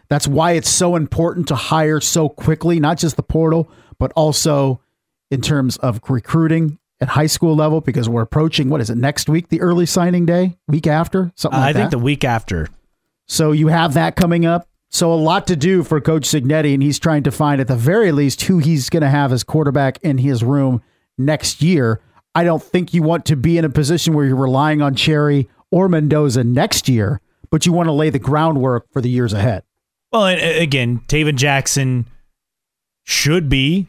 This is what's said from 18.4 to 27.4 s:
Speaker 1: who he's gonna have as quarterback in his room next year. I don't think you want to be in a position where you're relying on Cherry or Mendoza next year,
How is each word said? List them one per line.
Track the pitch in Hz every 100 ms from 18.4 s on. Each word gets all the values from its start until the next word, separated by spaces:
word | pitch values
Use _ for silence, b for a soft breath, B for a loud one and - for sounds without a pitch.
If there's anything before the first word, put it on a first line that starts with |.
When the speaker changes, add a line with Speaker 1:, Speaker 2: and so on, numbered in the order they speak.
Speaker 1:
who | - 185
he's | 147 160 123
gonna | 165 147
have | 143 143
as | 123
quarterback | - 156 143 135 135 127
in | 170 131
his | 135 123
room | 117 143 135 123 - _ _ -
next | 135 156 - -
year. | 151 175 117 107 b b _ 165
I |
don't | 170 160
think | - 185 170
you | 175
want | 156 165 -
to | 151
be | 156 170
in | 160
a |
position | 135 143 170 -
where | 151 139
you're | 131
relying | 135 131 151 151
on | 143 131
Cherry | - 151 147 143 131 b b
or | 165 190
Mendoza | 165 151 151 147 120
next | 120 123 190 - -
year, | 120 104 139 - _